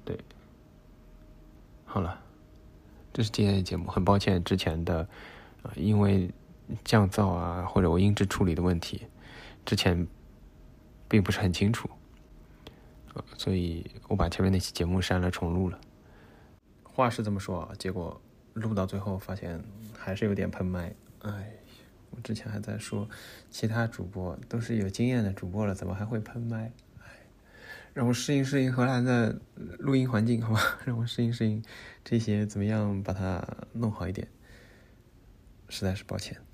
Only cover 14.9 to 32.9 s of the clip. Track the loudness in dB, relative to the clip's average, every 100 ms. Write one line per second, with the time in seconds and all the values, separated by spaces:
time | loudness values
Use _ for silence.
14.9 | 2 2 2 0 0 -2 0 0 -4 -16
15.9 | -20 -20 -20 -20 -20 -20 -20 _ -20 -8
16.9 | 0 2 2 -2 -2 -4 -6 -6 -8 -6
17.9 | -6 -8 -10 -20 -20 -14 -6 -2 -2 -2
18.9 | -4 -4 -6 -6 -8 -8 -10 -10 -14 -16
19.9 | -12 -8 -2 0 0 -2 -2 -4 -2 -6
20.9 | -10 -20 -12 -10 -8 -10 -16 -20 -20 -20
21.9 | -20 -18 -14 -8 -8 -6 -8 -6 -8 -6
22.9 | -6 -6 -10 -18 -20 -16 -4 -2 0 -2
23.9 | -4 -8 -6 -6 -8 -6 -6 0 0 0
24.9 | 2 2 4 0 -2 -4 -2 -2 -2 -4
25.9 | -4 -2 -4 -4 -6 -4 -4 -6 -12 -20
26.9 | -20 -20 -20 -20 -20 -20 -20 -18 -18 -12
27.9 | 0 0 2 2 2 4 2 2 4 2
28.9 | 4 4 4 4 0 -12 -16 -14 -6 2
29.9 | 2 4 2 2 2 2 2 2 0 -4
30.9 | -2 -2 0 0 2 0 0 -6 -16 -18
31.9 | -20 0 0 2 0 0 0 0 2 0